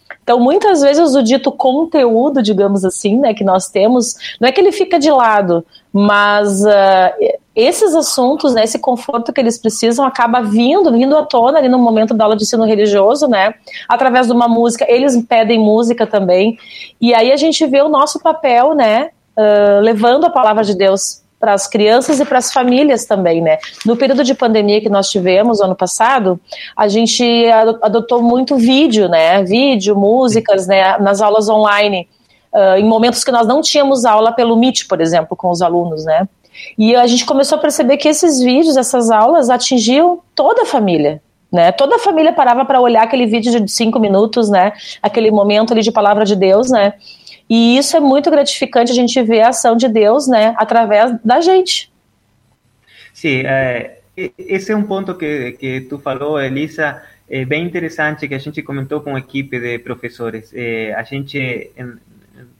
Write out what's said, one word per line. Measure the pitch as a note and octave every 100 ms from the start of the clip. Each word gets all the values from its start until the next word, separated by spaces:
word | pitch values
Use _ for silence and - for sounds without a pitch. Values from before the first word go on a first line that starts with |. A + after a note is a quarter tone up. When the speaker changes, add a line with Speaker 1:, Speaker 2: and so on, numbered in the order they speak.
| - -
Speaker 1:
Então, | - A#3+
muitas | B3 F#4+ G#4 E4+
vezes | C#4 D4 E4
o | C4+
dito | A3+ A#3 C#4
conteúdo, | C#4 C4+ C4+ E4 D4+ A#3+ A3+ C#4+ C4+
digamos | G#3 G3 G3 G3+
assim, | F#3 - G3+ A3+
né, | C4+
que | G#3+
nós | G3 F#3+ -
temos, | G3 G#3+ B3+ A3 - - -
não | B3
é |
que | E4
ele | F#4+
fica | - F4+ E4+
de | D4
lado, | C4+ A#3 G#3 F#3 E3+ E3+ _ _
mas, | G3 G3+ G3+ G#3 G#3 G#3 F#3+
ah, | G#3 G3+ G3 F#3+ F#3 - - - _ -
esses | B3 F4+ G#4
assuntos, | D#4+ C#4+ - B3 D4 D4
né, | A3+
esse | A3 -
conforto | - A#3+ - A#3+ A#3
que | -
eles | A3+ A3+
precisam | A3+ - A#3 A#3
acaba | C4 C4 A#3+ B3
vindo, | A3 G#3+ A#3+ F4+ E4+
vindo | A#3 C4 D4+
à |
tona | D4+ B3 A#3+ D#4
ali | C4
no | B3+
momento | A#3+ A3 A3
da | A3+
aula | G#3+ G#3+
de |
ensino | G#3+ A3+
religioso, | A3 G#3+ G#3 G3+ G3 C#4+ D4
né, | G#3 F#3+ - - - -
através | - C4 B3 A#3+
de |
uma | A#3+ A#3+
música, | A3+ A#3+ A#3 D4
eles | A#3+ C#4 A#3+
pedem | A#3 A#3 A3 A3+
música | G#3+ A3 A#3 A#3 G#3+
também, | G#3 F#3 F#3 G#3+ A3+ - - - -
e | A#3
aí | A#3 A#3
a | C#4
gente | D#4+ - D#4
vê | C#4
o | D4+
nosso | C#4+ D4 D#4+
papel, | E4 D#4+ C#4 A#3+ C4+
né, | D#4 A3 A3 D#4 _ _ -
ah, | G#3 G#3 G#3 G3+
levando | A3 G#3+ A#3 C4+ E4+
a |
palavra | C#4+ A3 G#3+
de | G#3 F#3
Deus | F#3+ F#3+ - - _ -
pras | A3 G3 -
crianças | A3 G#3 A#3+ C4 C#4
e | C#4+
pras | B3+ A#3+
famílias | C4+ B3 B3 D4 A#3 -
também, | G3+ F3 E3
né. | E3 D#3 - - G#3+
No | A#3
período | C4 C4
de | B3+
pandemia | C4+ A#3+ A3 G#3 G#3
que | G#3+
nós | G3+ G3
tivemos | G3+ F3+ F#3 A3+ G#3+
ano | F#3+
passado, | F#3 F3+ - A3+ C4+ F#3+ F3 - - - -
a | G#3+
gente | G#3 A#3 - A#3+ A#3 A#3
ado-, | A3+ A3+ A3+
adotou | G#3+ A3+ A#3 A#3+
muito | A#3 B3 C4 C#4
vídeo, | A#3 C4 D4+ A3 F#3
né, | E3 D#3+ F#3+
vídeo, | F#3 A3+ C#4 A#3 G3 G3+
músicas, | G3+ A#3+ B3+ A3 A3 G3 F3+
né, | G3 F#3+ G3
nas | G3 G3
aulas | G#3+ G#3+ G#3
online, | G#3+ G#3 G3+ G#3 F#3+ E3+ _ _ _ _
ah, | G#3+ F#3+ F#3+
em |
momentos | G#3+ A3 A#3+ A#3+
que | -
nós | A#3+ A3+
não | C#4
tínhamos | D#4+ D4+ C#4 C4+
aula | A#3 G#3+ A3+
pelo | A#3 A#3
Meet, | A3+ B3+ - -
por | F3
exemplo, | E3 E3+ D#3+
com | F3+ F3+
os | F3
alunos, | F3 F3 E3+ D#3
né. | D#3 D#3+ G3 _ _ - - -
E | A3
a | A#3+ A#3+
gente | B3
começou | - C4+ C#4 D4+
a |
perceber | D4+ D4+ B3+ C#4+
que | D4+
esses | D4+ F4 C4+
vídeos, | B3 B3+ D#4+ C4
essas | A#3+ B3+ A#3
aulas | A3 A#3 E4 B3
atingiam | B3 - B3+ A3 C4+ F4 F4 _
toda | - D4 A#4
a | A4
família, | C4+ G3+ D#3+ D3 D#3 _ _ -
né? | F3 E3+
Toda | F#3 C#4 A#4+
a |
família | G4+ D#4+ D#4
parava | E4+ C4 A#3+ C4+
pra | C4
olhar | B3 A3+
aquele | A3+ B3+
vídeo | A#3 A#3 A#3 A#3
de | G3+
cinco | - A3+ A3+
minutos, | G#3 G3 A3 A#3+ G#3+
né? | G3 G3 - - -
Aquele | G#3 A#3 A3
momento | G#3+ G3+ G#3 A3
ali | A3+
de | A3
palavra | A3 G3+ G#3 G#3
de | G3+
Deus, | F#3+ G3 B3+
né? | A#3+ G3+ G3+ - - - - -
E | A3+ A#3 B3+
isso | C#4+ E4
é |
muito | C#4+ C#4 D4+
gratificante, | D4 C#4 - C4+ A#3+ A#3+
a |
gente | B3 A#3+ B3+
vê | A3+ A3+
a | A3+
ação | B3+ A#3
de | A#3 B3+
Deus, | A3 G#3 C4 C4
né? | A3+ A3 A3+
Através | A3 A#3 A3 G#3 B3 A#3
da | G#3+ C4+
gente. | F4 F#4+ F#4 - - _ _ _ _ _ _ _ _ _ _ _ -
Speaker 2:
Sim, | - D#3+ C3
é, | C3 C3+ C3 A#2+ - - _ -
e-, | F#3 -
esse | F#3 F#3+ F#3+
é | G#3+
um |
ponto | G#3 F#3+ F#3 E3+
que, | D3+ D3 B2 B2
que | C3 C3
tu | B2+ C#3+
falou, | C#3 C3 D3 D3+
Elisa, | C3+ C3+ D3+ D#3 D3 C3+ - _ -
é | C3
bem | B2+ D3+
interessante, | F3 F3 D#3+ D#3+ D3+ D3+ C#3
que | C3+
a |
gente | D3 D3+
comentou | D3 C#3 C3+ D3+
com | D3 C3+
a |
equipe | C3 C#3 C3+ B2
de | A#2+ A#2
professores. | A#2+ A#2+ A#2+ - A2+ A2 G#2
É, | - A#2+ A2+ A2
a | G#2+
gente, | B2 C#3 C#3 C#3 C3 A#2 - -
em, |
em, | B2+ A#2 _ _ _ B2+ B2